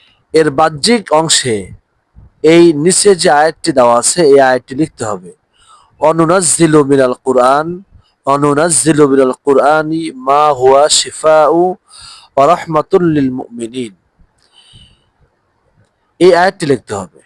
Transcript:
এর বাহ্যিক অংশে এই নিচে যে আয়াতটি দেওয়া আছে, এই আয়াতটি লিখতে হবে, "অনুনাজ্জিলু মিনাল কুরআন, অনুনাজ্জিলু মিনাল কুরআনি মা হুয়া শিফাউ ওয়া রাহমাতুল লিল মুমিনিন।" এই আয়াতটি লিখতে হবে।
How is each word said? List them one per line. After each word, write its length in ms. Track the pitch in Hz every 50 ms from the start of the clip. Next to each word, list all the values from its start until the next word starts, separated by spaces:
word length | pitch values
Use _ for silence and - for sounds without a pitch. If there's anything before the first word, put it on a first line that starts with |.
| _ _ _ _ _ _ -
এর 160 | 156 160 151
বাহ্যিক 600 | 135 135 160 160 160 139 127 - 240 226 - - 151
অংশে 440 | 156 165 156 - - - 127 110 101 92 82 - - _ _ _ _ _ _ _ - - - _ _ -
এই 300 | 156 165 170 170 170 156
নিচে 380 | 143 151 185 180 - - 208 196
যে 160 | 165 156 175
আয়াতটি 400 | 147 147 151 165 156 _ - 165 135
দেওয়া 220 | 131 120 120 117 120
আছে, 220 | 113 - - 175 170
এই 180 | 139 139 139
আয়াতটি 340 | 135 131 127 127 - - 131
লিখতে 300 | 131 156 151 _ - 120
হবে, 260 | 107 101 90 92 87 - _ _ _ _ _ _ _ _ _ _ _ _ -
"অনুনাজ্জিলু 840 | 143 156 165 165 165 156 180 196 180 151 - - 170 160 151 151 143
মিনাল 300 | 135 143 135 131 123 123 - -
কুরআন, 440 | 131 123 127 123 131 135 147 160 170 175 185 196 _ _ - _ _ _ _ -
অনুনাজ্জিলু 800 | 139 139 143 143 147 143 143 160 175 160 - - 156 156 147 151 135
মিনাল 240 | 135 135 131 127 127
কুরআনি 720 | - - 143 135 131 123 143 156 156 156 156 160 165 160 160 -
মা 400 | 127 127 135 139 147 151 151 139
হুয়া 360 | 123 127 131 135 139 151 151
শিফাউ 680 | - - - 131 - - - 156 156 156 151 143 160 170 175 185 180 - _ _ _ - - - - - - _
ওয়া 160 | - 135 139
রাহমাতুল 580 | 151 175 170 - 165 156 151 147 - 190 185 175 165 156
লিল 180 | 147 135 131
মুমিনিন।" 640 | 127 131 - - 117 120 117 113 120 127 123 107 92 _ _ _ _ _ _ _ _ _ _ _ _ _ _ _ _ - _ _ _ _ _ _ _ _ _ _ _ _ _ _ _ _ _ _ _ _ _ _ _ _ _ _ _ -
এই 140 | 165 185 196
আয়াতটি 300 | 175 180 196 196 - 170
লিখতে 280 | 143 135 104 - - 110
হবে। 260 | 98 92 82 _ _ _